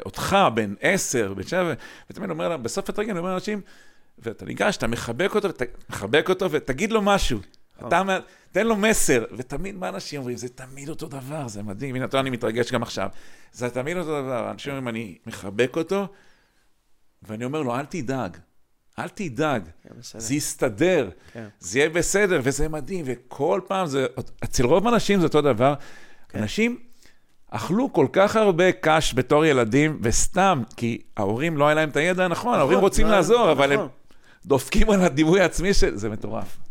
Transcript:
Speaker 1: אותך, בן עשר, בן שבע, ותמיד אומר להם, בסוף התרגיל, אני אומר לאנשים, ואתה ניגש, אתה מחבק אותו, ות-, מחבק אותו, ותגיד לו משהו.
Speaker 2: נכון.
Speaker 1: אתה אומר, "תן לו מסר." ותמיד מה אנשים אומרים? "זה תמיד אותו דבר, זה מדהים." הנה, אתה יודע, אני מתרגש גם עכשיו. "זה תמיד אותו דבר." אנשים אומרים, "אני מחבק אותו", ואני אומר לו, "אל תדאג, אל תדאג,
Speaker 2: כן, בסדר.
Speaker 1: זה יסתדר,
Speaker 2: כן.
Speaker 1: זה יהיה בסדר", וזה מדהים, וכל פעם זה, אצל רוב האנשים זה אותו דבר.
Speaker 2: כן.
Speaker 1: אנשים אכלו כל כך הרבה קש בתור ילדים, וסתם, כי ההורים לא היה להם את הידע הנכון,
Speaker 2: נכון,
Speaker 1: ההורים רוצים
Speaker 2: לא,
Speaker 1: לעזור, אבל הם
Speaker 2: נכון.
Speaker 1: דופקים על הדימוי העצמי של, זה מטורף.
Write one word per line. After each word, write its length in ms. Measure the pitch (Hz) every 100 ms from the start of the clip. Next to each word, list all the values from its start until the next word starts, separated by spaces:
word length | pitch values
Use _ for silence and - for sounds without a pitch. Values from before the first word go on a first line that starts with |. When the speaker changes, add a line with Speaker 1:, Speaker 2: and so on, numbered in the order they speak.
Speaker 1:
אותך, 320 | - - - 196 170
בן 200 | 113 107 101
עשר, 540 | 151 190 - 127 101
בן 80 | 98
שבע, 300 | 92 175 180 131 - - -
ותמיד 200 | - 196
אומר 180 | 160 180
להם, 140 | 165
בסוף 260 | 117 - 196
התרגיל, 200 | 202 214
אני 80 | 180
אומר 120 | 180
לאנשים, 280 | 185 - 208 - - - - - -
ואתה 260 | 113 104
ניגש, 320 | - 120 - -
אתה 100 | 113
מחבק 480 | 120 - 117 196
אותו, 140 | 214 196
ות-, 140 | - 123 - -
מחבק 380 | - 98 143 170
אותו, 220 | 185 190
ותגיד 420 | 147 - 131 202
לו 100 | 220
משהו. 360 | 202 196 - 110 - _ - -
Speaker 2:
נכון. 120 | 117
Speaker 1:
אתה 100 | 170
אומר, 200 | 196 190 - - _
"תן 140 | 175 226
לו 100 | 214
מסר." 480 | 214 214 - 127 107 107
ותמיד 400 | - 143 190 196
מה 120 | 185
אנשים 320 | 196 - 147
אומרים? 160 | 123 117
"זה 120 | -
תמיד 400 | - 127 135 139
אותו 180 | - 156
דבר, 420 | 139 127 156 127
זה 140 | 104
מדהים." 320 | 104 98 135
הנה, 100 | 127
אתה 100 | 120 139
יודע, 40 |
אני 100 | 135
מתרגש 420 | 123 110 113 120
גם 100 | 123
עכשיו. 260 | 117 - 98 - - - -
"זה 180 | - 120
תמיד 260 | 123 135 175
אותו 260 | 160 147
דבר." 280 | 131 123 104
אנשים 220 | 101 143
אומרים, 160 | 139 127
"אני 300 | 113 110 82 -
מחבק 500 | 113 95 101 127 165
אותו", 320 | 160 196 196 - _ _ _ _ _ _ _ _ _ _
ואני 220 | - 110
אומר 180 | 123 156
לו, 120 | 131 123
"אל 80 |
תדאג, 520 | 143 180 113 135 101 82 - _ _ _ _ -
אל 100 | 160
תדאג, 540 | - 185 110 156 123 82 -
Speaker 2:
כן, 80 | - 117
בסדר. 200 | - -
Speaker 1:
זה 140 | 113
יסתדר, 760 | 147 - - 139 101 175 175 104 - -
Speaker 2:
כן. 140 | 117 110 -
Speaker 1:
זה 180 | 92 110
יהיה 120 | 160
בסדר", 500 | 170 160 196 208 175
וזה 260 | 127 135 156
מדהים, 360 | 127 139 185 143
וכל 520 | - - - 147 196 185
פעם 180 | 196 175
זה, 200 | 135 131 - - -
אצל 220 | - - 127
רוב 200 | 175 220
האנשים 340 | 233 - 202
זה 60 | 160
אותו 140 | 151
דבר. 320 | 147 110 135 143 - - - - -
Speaker 2:
כן. 100 | 131
Speaker 1:
אנשים 400 | 107 - 226 247 - - - - _ _ -
אכלו 420 | 104 104 196 277
כל 140 | - 135
כך 240 | - 202 214
הרבה 360 | 208 165 185
קש 420 | 180 156 160 135
בתור 300 | 113 123 147
ילדים, 540 | 160 135 110 131 151 151
וסתם, 600 | 113 - - 196 190 160 113 -
כי 260 | 117 117 - -
ההורים 400 | 98 110 165 151
לא 100 | 147
היה 80 |
להם 140 | 151 156
את 80 | 143
הידע 280 | 165 185
הנכון, 160 | 185 170 240
Speaker 2:
נכון, 100 | 220
Speaker 1:
ההורים 200 | 139 190
רוצים 280 | 190 - 214
Speaker 2:
לא, 60 |
Speaker 1:
לעזור, 400 | 208 165 240 202
אבל 200 | 139 139
הם 60 | 143
Speaker 2:
נכון. 100 | 151 - - - - - -
Speaker 1:
דופקים 440 | 135 - - 214
על 100 | 202
הדימוי 400 | 180 139 156 190
העצמי 340 | 170 - 180
של, 220 | 196 185 202
זה 120 | 107
מטורף. 500 | 107 104 107 95 - -